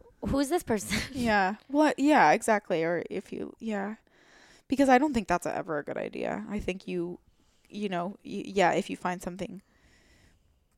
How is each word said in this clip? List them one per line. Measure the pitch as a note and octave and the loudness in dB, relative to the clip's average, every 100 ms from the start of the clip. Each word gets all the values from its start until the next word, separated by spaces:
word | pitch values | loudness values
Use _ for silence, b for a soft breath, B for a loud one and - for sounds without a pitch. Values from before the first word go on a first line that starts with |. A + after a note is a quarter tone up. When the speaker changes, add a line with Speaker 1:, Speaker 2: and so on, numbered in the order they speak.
| A#4 _ G#3+ | -20 _ -2
Speaker 1:
who's | C#4 C#4 | 0 0
this | F4 | -2
person?" | - G#3+ G#3 G#3+ - | 0 -4 -2 -6 -6
<laughs> | |
Speaker 2:
Yeah. | C4 A#3+ G#3 F#3+ G#3+ - | -4 0 2 2 -2 -2
Well, | C#4+ D4+ - | 2 2 4
yeah, | C#4 C#4+ D#3 | 4 8 8
exactly. | D#3+ - G#3 - E3 | 6 4 0 0 0
Or | D#3+ E3+ - | 0 -2 -4
if | F#3 - | -8 -8
you, | - - - | -10 -10 -10
yeah. | A3 G3+ G3+ A3 b b b b b b _ | -8 -6 -6 -10 b b b b b b _
Because | B3+ C4+ | 2 6
I | B3 | 6
don't | D4+ | 6
think | A#3 F#3+ | 0 0
that's | F3 - | -2 0
ever | - D3 D3 | -6 -4 -6
a | |
good | C#3+ - | -4 -6
idea. | - A#1+ A#1 - G#3+ | -6 -6 -6 -6 -6
I | G3+ | -8
think | G3 F#3 - | -6 -8 -6
you, | F3+ F3 F3+ _ _ _ _ _ | -6 -6 -10 _ _ _ _ _
you | G#3 G#3 | -8 -6
know, | F3 F3+ G3 | -4 -6 -10
y-, | - G3+ - | -12 -10 -6
yeah, | G3 F3 | 2 4
if | D#3+ - | 2 -2
you | F#3 | -6
find | F#3 F3+ | -6 -6
something, | F3+ F3+ F3+ F#3 b b b b b b b b _ _ _ | -8 -8 -10 -12 b b b b b b b b _ _ _